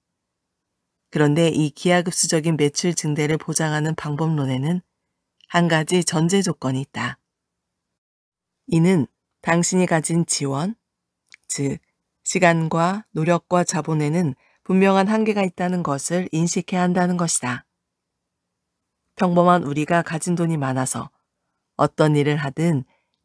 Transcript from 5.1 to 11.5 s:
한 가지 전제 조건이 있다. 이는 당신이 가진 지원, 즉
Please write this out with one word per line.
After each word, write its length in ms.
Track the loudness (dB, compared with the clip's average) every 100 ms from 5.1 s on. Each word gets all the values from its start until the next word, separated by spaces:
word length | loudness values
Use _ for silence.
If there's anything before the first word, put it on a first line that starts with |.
| _ _ _ -4
한 200 | 0 2
가지 360 | 2 2 0
전제 380 | 0 0 2 2
조건이 380 | 0 -2 -4 -4
있다. 380 | -6 -8 -8 -10 _ _ _ _ _ _ _ _ _ _ _ _ _ _ -2
이는 400 | 2 4 4 0 _ _ _
당신이 440 | 0 0 2 0 2
가진 380 | 0 0 -2 -2
지원, 480 | -4 -4 -4 -4 -8 _ _ _ _ _ -20
즉 300 | -12